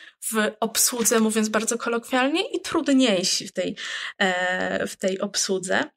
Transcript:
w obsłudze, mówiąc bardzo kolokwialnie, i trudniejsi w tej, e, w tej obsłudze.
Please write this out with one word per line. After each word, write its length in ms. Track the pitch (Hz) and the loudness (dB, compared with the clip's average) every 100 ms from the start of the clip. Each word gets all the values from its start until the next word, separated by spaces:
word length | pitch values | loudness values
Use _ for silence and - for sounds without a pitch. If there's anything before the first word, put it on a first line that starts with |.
| - _ - | -20 _ -4
w 20 | 220 214 214 | 0 0 0
obsłudze, 600 | 226 - - 247 220 226 | -2 2 0 2 2 4
mówiąc 280 | 220 220 214 | 4 2 0
bardzo 300 | 214 220 233 | 0 0 -2
kolokwialnie, 640 | - 233 - 254 262 320 466 | -2 -4 0 0 2 0 -2
i 100 | 359 | -4
trudniejsi 880 | - 339 285 269 254 190 185 - 196 | -2 -2 4 4 6 4 0 -2 -4
w 40 | |
tej, 240 | - 180 196 - - - - | -6 -6 -6 -8 -8 -10 0
e, 680 | 196 180 180 185 185 196 208 | 0 2 0 0 -2 -2 -4
w 100 | - | -2
tej 240 | 196 190 | -4 -2
obsłudze. 640 | 202 - - 190 185 196 311 | -4 -4 -2 -2 0 -2 -2